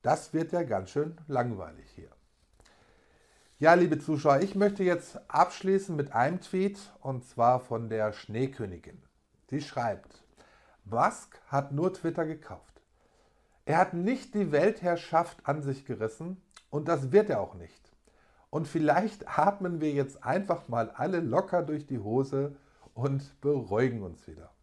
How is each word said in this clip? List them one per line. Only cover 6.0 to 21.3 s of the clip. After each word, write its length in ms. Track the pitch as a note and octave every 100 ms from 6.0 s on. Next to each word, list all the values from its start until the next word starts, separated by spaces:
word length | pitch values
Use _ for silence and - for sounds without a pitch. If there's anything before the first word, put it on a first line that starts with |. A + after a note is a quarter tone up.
| C#3
einem 260 | A2+ C3 F3+
Tweet, 540 | - F#3 G3 G3+ - -
und 240 | C3+ B2+ -
zwar 340 | - A#2 B2
von 300 | B2+ A#2 A2+
der 240 | A2 G#2+
Schneekönigin. 920 | G#2 - A2 C3 - G#2 F2 - - _ _ _ _ _
Sie 100 | C#3
schreibt: 640 | C#3 C3+ A#2 G2+ - - _ _ - _ _ _ G2
"Musk 560 | A2+ F3+ - - - _
hat 260 | C#3 C#3
nur 180 | C#3 F3+
Twitter 320 | F#3 E3 E3 D#3
gekauft. 560 | D3+ - F2+ _ _ _ _ _ _ _ _ _ _ -
Er 120 | D#3+
hat 160 | F#3
nicht 400 | E3+ F#3 C4+ -
die 200 | G#3 F3+
Weltherrschaft 920 | C#3+ F#3+ A3 F3+ E3+ - D#3+ E3+ - -
an 160 | D3+
sich 240 | C#3 C3+ -
gerissen 560 | G#2 A2 - E3+ F#3 _ - _
und 180 | D3 D3+
das 240 | D#3+ C3+
wird 180 | F#3 G#3
er 120 | B2
auch 120 | F#2
nicht. 380 | F2+ E2 _ _ _ _ _ _ _ _
Und 180 | D#3 D#3
vielleicht 680 | E3 D3+ D3+ G#3+ - - -
atmen 420 | D#3+ G3+ F3+ E3+
wir 120 | D#3
jetzt 320 | C#3+ C3+ -
einfach 460 | B2 E3+ G3 E3+ -
mal 200 | A#2 A2+
alle 280 | - D3+ F3
locker 420 | E3